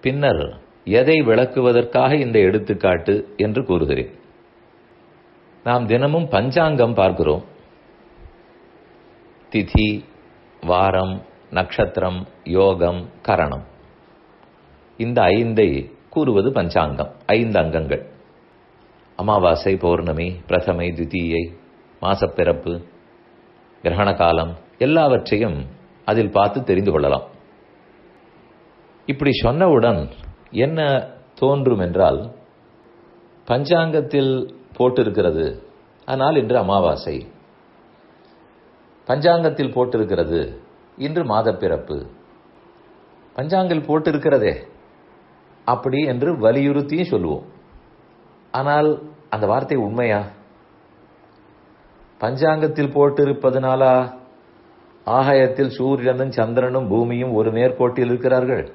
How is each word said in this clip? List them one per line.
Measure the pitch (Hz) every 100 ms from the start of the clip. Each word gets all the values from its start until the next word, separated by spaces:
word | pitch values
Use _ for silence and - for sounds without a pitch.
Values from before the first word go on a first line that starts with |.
பின்னர் | 135 139 143 85 71 - - _ -
எதை | 107 131 160
விளக்குவதற்காக | 143 117 127 - 123 120 120 127 131 147
இந்த | 123 113
எடுத்துக்காட்டு | 92 104 101 101 98 87 - 104 - -
என்று | 107 110
கூறுகிறேன். | 131 87 73 67 62 - - _ _ _ _ _ _ _ _ _ _ _ _ - -
நாம் | 123 113
தினமும் | 117 143 160 170
பஞ்சாங்கம் | 98 120 135 160 147 117 117
பார்க்கிறோம். | 95 92 76 76 - - - _ _ - - - - - - - - - - - - - - - -
திதி, | 110 95 - 107 104 - - - - _ -
வாரம், | 80 90 98 92 95 95 - - -
நட்சத்திரம், | - 92 - 101 - 92 90 95 - -
யோகம், | 90 98 92 87 90 87 -
கரணம். | - 95 76 65 - - - _ _ _ _ _ _ _ _ - _ -
இந்த | 113 120 95
ஐந்தை | 101 117 110 101 67 67 - _
கூறுவது | - 147 101 107
பஞ்சாங்கம். | 135 87 90 78 71 73 - -
ஐந்து | 107 117 98
அங்கங்கள். | 80 80 80 80 - - _ _ _ _ _ _ _ _ _ _
அமாவாசை, | 98 104 90 82 - 95
பௌர்ணமி, | 87 85 85 78 87 90
பிரதமை, | - 87 - 85 87
திதியை, | 82 82 92 85 82 85 - - _ _ _
மாசப்பிறப்பு, | 95 98 98 - 85 80 - 85 - - _ _ _ _ _ _ _ _
கிரகண | 82 87 98
காலம் | 90 85 82 82 85 - _
எல்லாவற்றையும் | 127 160 151 123 - 104 110 73 67 - - - -
அதில் | 107 104
பார்த்து | 101 101 135
தெரிந்து | 123 92 98
கொள்ளலாம். | 78 71 67 - - - _ _ _ _ _ - - - _ - - - _ - _ -
இப்படி | 135 143
சொன்னவுடன் | 131 117 139 185 139 120 98 71 - - - - -
என்ன | 135 160 147 135 - - -
தோன்றும் | - 131 139 131 113
என்றால், | 87 87 90 67 117 - - _ _ _ _ _ - - _ _ -
பஞ்சாங்கத்தில் | 120 139 170 165 156 143 143 135 131 127 - -
போட்டிருக்கிறது, | - 127 127 113 95 90 80 78 57 - - _ _ -
ஆனால் | 131 135 156
இன்று | 113 123
அமாவாசை. | 95 98 87 69 - 71 58 - _ _ _ _ _ _ _ _ _ _ _ _ _ _ _ _ -
பஞ்சாங்கத்தில் | 135 156 170 165 156 135
போட்டிருக்கிறது, | 123 123 113 104 92 80 82 67 - - _ _ -
இன்று | 139 160
மாதப்பிறப்பு. | 151 107 113 95 95 80 - 73 62 - - - _ _ _ _ _ - _ _ - -
பஞ்சாங்கில் | 143 190 185 165 143
போட்டிருக்கிறதே | 156 156 147 156 139 104 - - - - _ _ - _ _ _ _ -
அப்படி | 123 135 135
என்று | 151 120 147 160
வலியுறுத்தியும் | 110 127 139 143 143 156 180
சொல்லுவோம். | 110 85 73 - - _ - _ _ _ _ _ _ _
ஆனால் | 127 139 147 151 147 - - _
அந்த | 107 104
வார்த்தை | 117 135 143
உண்மையா? | 104 113 120 104 101 - - - _ _ _ _ _ _ _ _ _ _ _ _ _ _ - _
பஞ்சாங்கத்தில் | 110 131 156 156 156 151 143
போட்டிருப்பதனாலா | 143 143 143 143 139 131 131 131 131 131 127 123 - - - _ _ _ _ _ - -
ஆகாயத்தில் | 117 135 139 131 - 135
சூரியனும் | - 131 135 123 127 135
சந்திரனும் | 123 113 117 127 127 120
பூமியும் | 107 120 120 127
ஒரு | 110 110
நேர்கோட்டில் | 110 127 127 123 123 120
இருக்கிறார்கள்? | 120 123 127 127 120 -